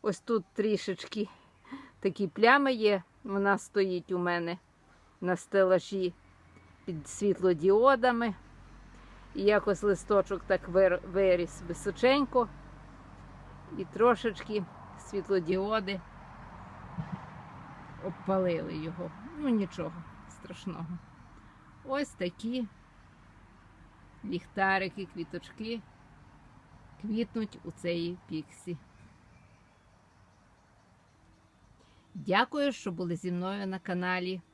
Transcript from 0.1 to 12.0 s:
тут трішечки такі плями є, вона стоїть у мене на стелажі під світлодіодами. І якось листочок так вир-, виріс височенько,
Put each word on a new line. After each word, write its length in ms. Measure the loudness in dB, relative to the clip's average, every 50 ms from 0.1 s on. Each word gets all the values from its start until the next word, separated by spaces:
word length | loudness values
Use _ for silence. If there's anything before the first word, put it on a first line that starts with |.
| -4 -4
тут 240 | _ 0 0 0 0 _ _
трішечки 760 | -2 0 2 2 0 0 -4 -6 -6 -8 -10 -6 -6 -6 -6 -8 -20 _ _ _ _ _ -18 -18 -16 -16 -20 -20 -4
такі 280 | -2 -2 0 0 -4 -4
плями 440 | 2 6 8 8 8 8 6 4 2
є, 300 | 4 4 4 4 4 0 _ _ _ _
вона 340 | -4 -2 2 4 4 4 2
стоїть 540 | 0 -2 _ 2 2 2 0 -4 -2 -2 -2
у 60 | 0
мене 400 | 0 2 0 0 0 -2 -6 -6 _ _ _ _ _ _ -20 _ _ _ _ _
на 160 | 0 0 0
стелажі 800 | 0 -2 0 4 4 6 6 6 4 2 0 -4 -2 -2 -2 -4 -6 _ -20 -20 -20 -20 -20 -20 -20 -20 -20 -20 -16 -10
під 240 | -8 -8 -8 -8 -12
світлодіодами. 1300 | -8 0 2 2 2 4 4 4 4 6 6 6 6 8 8 6 6 6 4 2 2 2 0 -2 -4 -6 -12 -20 -20 -20 -20 -20 -20 -20 -20 -20 -20 -20 -20 -20 -20 -20 -20 -12 -6
І 80 | 2 4
якось 400 | 4 4 4 4 2 0 2 2
листочок 600 | 2 2 0 2 2 4 4 4 2 -2 -8 -2
так 220 | 0 -2 -2 0 2
вир-, 320 | 4 6 6 6 4 2 -2 -4 0
виріс 500 | 2 4 4 4 4 2 -4 -6 -12 -10 -10
височенько, 800 | -10 -6 -6 -6 -4 2